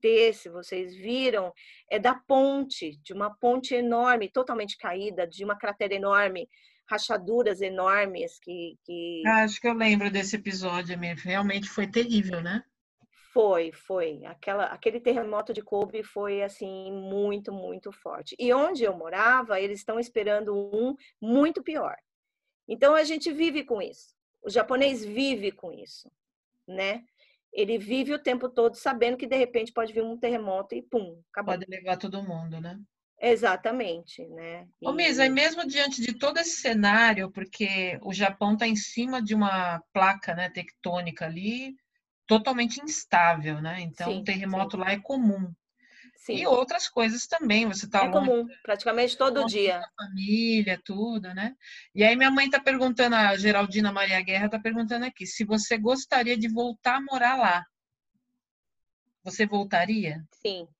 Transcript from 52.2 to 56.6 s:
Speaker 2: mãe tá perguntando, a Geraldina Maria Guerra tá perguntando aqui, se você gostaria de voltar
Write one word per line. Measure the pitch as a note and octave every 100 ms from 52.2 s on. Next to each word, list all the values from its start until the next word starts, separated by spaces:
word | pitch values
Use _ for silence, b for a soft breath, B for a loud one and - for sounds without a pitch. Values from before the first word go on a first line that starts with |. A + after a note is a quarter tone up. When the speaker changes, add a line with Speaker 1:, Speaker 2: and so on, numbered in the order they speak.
| C4+
Speaker 2:
mãe | C4+ C4+
tá | C#4
perguntando, | C4+ C4 B3+ A#3+ B3
a | A#3 G#3 G3
Geraldina | G3+ G3+ G3+ G3 G#3
Maria | G3 G3 F#3+
Guerra | F#3 F#3+ G#3
tá | G#3+
perguntando | A3 A3+ A3+ A#3+ B3+
aqui, | -
se | F#3 -
você | G#3+ G#3+ G#3 A3+
gostaria | G#3+ C4+ - C4+ A#3 A#3+
de | A3+
voltar | A3